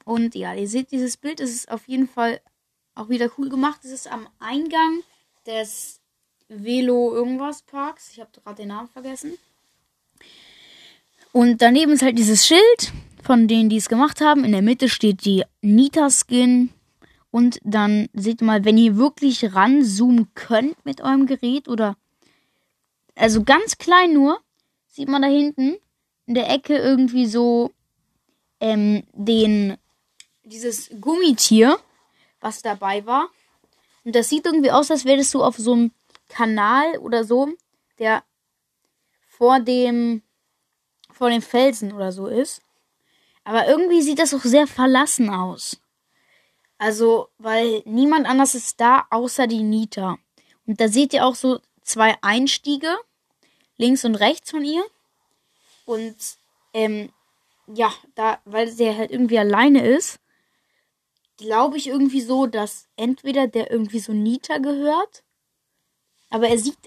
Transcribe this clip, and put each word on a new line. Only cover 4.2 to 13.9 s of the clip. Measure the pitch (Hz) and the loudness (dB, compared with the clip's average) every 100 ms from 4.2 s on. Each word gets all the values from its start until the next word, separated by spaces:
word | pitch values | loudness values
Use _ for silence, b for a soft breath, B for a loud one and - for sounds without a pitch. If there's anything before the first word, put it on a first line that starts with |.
| 220 _ | -16 _
Eingang | 220 269 320 320 320 330 - _ _ _ - | -10 -8 -4 -2 -2 -2 -10 _ _ _ -12
des | 220 214 - - - _ _ _ _ _ | -10 -10 -12 -18 -20 _ _ _ _ _
Velo-Irgendwas-Parks. | 214 208 247 254 247 240 226 240 254 285 294 _ 277 285 320 - | -16 -6 -2 0 0 0 -2 -4 -6 -8 -12 _ -12 -12 -12 -20
Ich | - | -20
hab | 226 _ | -20 _
grad | - 202 | -20 -18
den | 202 | -14
Namen | 208 240 | -14 -16
vergessen. | - 254 262 302 349 _ _ _ _ _ _ _ _ b b b b b b b b b _ _ | -18 -16 -14 -14 -16 _ _ _ _ _ _ _ _ b b b b b b b b b _ _
Und | 254 240 233 | 2 4 6
daneben | 233 254 320 | 4 6 4
ist | 294 | 2
halt | 262 233 | 2 2
dieses | 214 214 - | 2 4 4
Schild | 320 440 480 - B B _ | 6 6 4 0 B B _
von | - 247 226 | 2 4 6
denen, | 226 220 | 4 2
die | 220 | 0
es | |
gemacht | - | -2